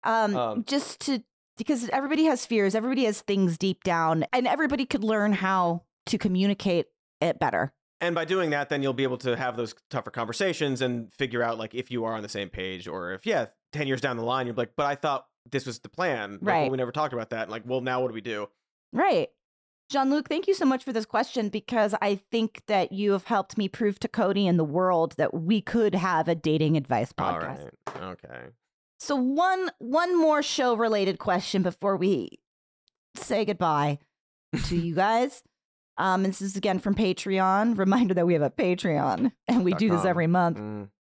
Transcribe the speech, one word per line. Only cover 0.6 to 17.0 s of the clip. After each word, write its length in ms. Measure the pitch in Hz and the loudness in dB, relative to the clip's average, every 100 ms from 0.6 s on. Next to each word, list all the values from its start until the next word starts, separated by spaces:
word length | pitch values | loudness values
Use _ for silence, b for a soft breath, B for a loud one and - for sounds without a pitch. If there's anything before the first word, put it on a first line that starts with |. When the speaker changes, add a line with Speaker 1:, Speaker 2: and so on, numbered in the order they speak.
Speaker 1:
just 360 | 220 277 277 - | -2 -2 -2 -8
to, 200 | - 262 - _ _ _ | -4 -4 -4 _ _ _
because 300 | 220 277 233 | -4 -2 0
everybody 340 | 262 277 302 | -2 0 2
has 220 | 320 254 - | 2 2 0
fears, 280 | 226 196 | 2 2
everybody 300 | 214 233 262 | 2 0 0
has 160 | 240 208 | 0 0
things 380 | - 196 190 165 | -2 2 2 2
deep 260 | 196 185 | -2 -2
down, 400 | - 170 160 160 156 | 0 2 2 2 0
and 140 | 254 254 | 0 0
everybody 400 | 285 311 277 262 | 2 0 0 -2
could 180 | 294 | -2
learn 300 | 220 220 208 | 0 2 2
how 480 | 196 190 190 175 170 _ _ - | 2 2 2 2 0 _ _ -4
to 120 | 208 | -2
communicate 680 | 180 185 196 196 202 175 - _ _ _ | 0 2 2 2 2 2 0 _ _ _
it 180 | 165 - | -2 0
better. 340 | 147 98 117 _ _ _ | 0 0 -2 _ _ _
Speaker 2:
And 140 | 175 | -2
by 100 | 170 | -2
doing 260 | 160 190 175 | -2 0 0
that, 200 | 147 143 | -2 -2
then 120 | 147 | -2
you'll 100 | 139 | -2
be 120 | 123 | 0
able 140 | 135 127 | -2 -2
to 180 | 131 117 | -2 -2
have 200 | 127 117 | -2 -4
those 180 | 113 - _ | -6 -8 _
tougher 200 | 135 - | -8 -8
conversations 680 | - 113 - 196 165 151 127 | -6 -6 -2 -2 0 -2 0
and 300 | 127 120 110 | -2 -2 -8
figure 300 | _ 135 120 | _ -4 0
out, 160 | 117 113 | 0 -2
like, 160 | 110 | -6
if 160 | 120 123 | -8 -6
you 140 | 123 | -4
are 100 | 113 | -4
on 80 | 113 | -4
the 60 | 104 | -6
same 200 | 104 98 | -8 -8
page, 400 | 101 92 92 92 | -8 -8 -8 -10
or 240 | 90 87 | -8 -8
if, 120 | 92 - | -8 -2
yeah, 200 | 170 113 _ _ | -2 -2 _ _
ten 140 | 147 143 | -6 -2
years 140 | 131 | -2
down 160 | 139 120 | -2 -4
the 80 | |
line, 220 | 117 131 123 | -2 -2 -2
you're 80 | 120 | -4
like, 160 | 120 - | -6 -2
"But 100 | 143 | -2
I 80 | |
thought 320 | 143 156 135 - _ - | -2 -2 -2 -6 _ -8
this 140 | 135 127 | -6 -6
was 120 | 117 | -12
the 80 | 107 | -14
plan. 440 | - 180 123 101 | -4 -2 -2 -4
Like, 100 | 101 | -6
well, 120 | 202 170 | -2 0
Speaker 1:
Right. 80 | 143 | 0
Speaker 2:
we 60 | 131 | -2
never 160 | 127 | -4
talked 200 | 139 | -2